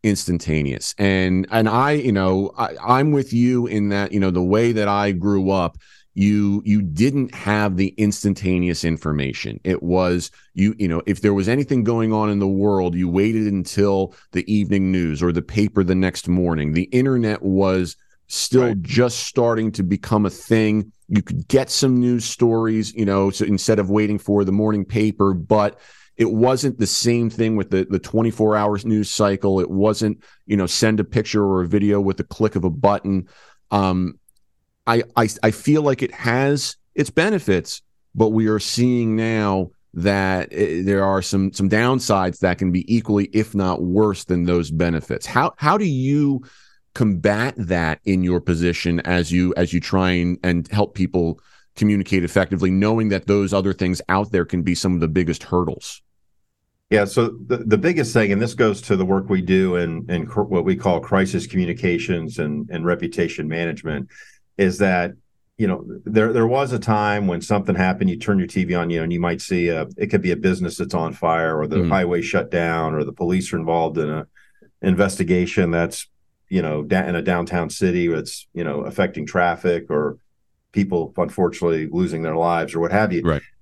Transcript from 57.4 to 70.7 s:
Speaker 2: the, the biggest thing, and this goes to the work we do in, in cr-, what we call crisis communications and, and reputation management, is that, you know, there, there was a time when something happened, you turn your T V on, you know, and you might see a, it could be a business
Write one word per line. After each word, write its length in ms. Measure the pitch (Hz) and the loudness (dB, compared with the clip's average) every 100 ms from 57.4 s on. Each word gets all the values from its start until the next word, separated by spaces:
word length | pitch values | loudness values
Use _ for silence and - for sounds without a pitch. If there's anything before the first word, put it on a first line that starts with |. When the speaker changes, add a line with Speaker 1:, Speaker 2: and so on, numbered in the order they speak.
| - | -4
Speaker 2:
the, 80 | 123 | -4
the 200 | 113 104 | 2 2
biggest 360 | 160 160 117 | 2 0 0
thing, 180 | 117 104 | 2 2
and 100 | 98 | 0
this 140 | 113 | -2
goes 260 | - 113 101 | 0 0 0
to 120 | - | -2
the 100 | 98 | 0
work 240 | 92 95 95 | 2 0 0
we 140 | 95 | -2
do 320 | 87 95 95 | 2 2 2
in, 340 | 87 85 82 78 | 0 -2 -6 -6
in 160 | 87 | -6
cr-, 180 | 76 - | -4 -4
what 220 | 101 92 | 0 0
we 120 | 85 92 | 0 0
call 240 | 98 85 | 0 -2
crisis 440 | - 95 95 92 | 0 0 0 -4
communications 920 | - 92 87 85 92 85 - 87 80 76 | -4 -4 -2 -2 -2 -2 -2 -4 -6 -6
and, 320 | 76 73 76 | -6 -6 -6
and 160 | 82 85 | -4 -2
reputation 640 | 85 85 - 82 - 78 | -2 -4 -4 -4 -4 -6
management, 600 | 82 82 78 78 73 64 - - _ _ - | -4 -4 -6 -6 -8 -8 -16 -20 _ _ 0
is 220 | 95 90 | 0 2
that, 340 | 98 90 85 - _ _ _ - | 2 2 -2 -8 _ _ _ -4
you 80 | 101 | -2
know, 180 | 90 - - | -2 -6 -12
there, 280 | - 107 113 | 0 2 2
there 140 | 120 113 | 2 2
was 260 | 131 135 | 2 0
a 60 | 123 | -2
time 480 | - 107 104 104 98 | 0 2 2 0 0
when 140 | 85 | -2
something 340 | - 104 95 | 0 0 0
happened, 340 | 92 92 92 95 | 0 0 2 0
you 80 | 85 | 0
turn 220 | - 98 | 0 0
your 80 | 87 | 0
T 160 | 95 | -2
V 120 | 87 90 | 0 -2
on, 120 | 85 | 0
you 100 | 85 | -2
know, 40 | |
and 100 | 82 | -2
you 60 | 85 | -2
might 220 | 87 85 | -2 -4
see 240 | - 92 85 | -2 -2 0
a, 180 | 80 78 - | -2 -6 -6
it 100 | 104 | 0
could 160 | 104 | 0
be 80 | 90 | 0
a 60 | 80 | 0
business 400 | 92 90 87 | 0 0 -4